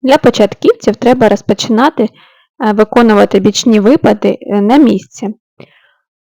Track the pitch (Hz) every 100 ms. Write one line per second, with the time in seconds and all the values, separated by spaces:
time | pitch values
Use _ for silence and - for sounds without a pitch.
0 | 262 269 269 - 208 - - 494 - -
1 | 254 254 226 202 - 196 - 220 277 -
2 | 233 _ _ _ _ _ 226 208 214 -
3 | 233 208 202 196 196 202 - 214 202 302
4 | - 208 202 - - 208 202 269 269 196
5 | - - 202 214 _ _ - _ _ _
6 | _ _